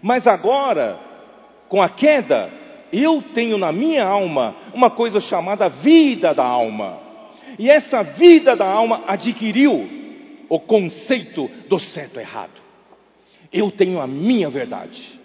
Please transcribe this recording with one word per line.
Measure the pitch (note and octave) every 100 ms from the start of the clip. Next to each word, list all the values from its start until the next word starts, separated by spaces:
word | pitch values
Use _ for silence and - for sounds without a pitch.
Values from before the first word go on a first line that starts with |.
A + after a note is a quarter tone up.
Mas | G3 B3 B3
agora, | F#3+ G#3 C4+ C#4 F3 A#2 F2 - - - - - _ _
com | G3
a | F3+
queda, | - C#4+ D4 F3 B2+ F#2 - - - -
eu | F#3 D4+ D#4+ G3+
tenho | A#3 A#3 G#3+
na | F3+
minha | D#3+ D#4 D#4
alma | F#3+ G3+ F#3 C#3+ A#2 - -
uma | - B3
coisa | A#3 A#3 G3+
chamada | - F#3 E3+ G3+ F#3+
vida | C3 F#3+ E4 D4 A#3 E3+
da | C#3+
alma. | B2+ B2 A2+ G#2+ G2 E2 - - - - - B3+
E | A3+
essa | D4 - B3+
vida | E3+ C#3+ F4 E4 C4
da | A#3+ F#3+
alma | G3+ A3+ A3+ -
adquiriu | G3 G#3 - A3 G#3+ C#4+ F3 G#2 - - - - - -
o | D#3+
conceito | - A3 F3+ - - B3+ D#3 - C3 - -
do | F#3
certo | - - C#3 -
e |
errado. | G#2+ A2+ F2+ - _ _ _ _ _ _ _ _ E3
Eu | - G#3
tenho | G3 F#3 F3+
a | C3
minha | C#3 G3 B3 D#3
verdade. | C3 A#2+ G2+ F2 - - -